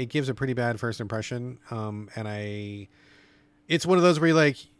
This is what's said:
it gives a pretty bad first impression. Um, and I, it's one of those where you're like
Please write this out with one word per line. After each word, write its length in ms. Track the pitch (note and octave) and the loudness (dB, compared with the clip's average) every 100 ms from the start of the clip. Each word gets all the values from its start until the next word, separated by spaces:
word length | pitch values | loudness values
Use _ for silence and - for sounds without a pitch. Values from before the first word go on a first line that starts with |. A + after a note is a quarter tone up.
it 60 | A#2+ | -2
gives 220 | D3+ C3+ | -2 -2
a 60 | |
pretty 180 | A2+ C3+ | -4 -4
bad 280 | B2 A#2+ A2+ | 0 -2 -2
first 200 | A#2 A2 | -4 -6
impression. 580 | G#2+ A2 - B2 B2 B2 - | -6 -6 -6 -8 -10 -14 -10
Um, 380 | A2+ G#2+ G#2 G#2 - | -8 -6 -8 -10 -10
and 100 | G#2+ | -8
I, 640 | G#2 G#2 G#2 G#2 G2+ G2+ _ _ _ _ _ _ _ - | -6 -8 -8 -10 -12 -14 _ _ _ _ _ _ _ -4
it's 180 | D#3+ E3+ | -2 4
one 120 | F#3 | 6
of 40 | |
those 160 | F3+ D#3 | 6 6
where 100 | E3 | 4
you're 80 | D#3+ | 6
like 200 | D3 C3 - _ | 4 2 -8 _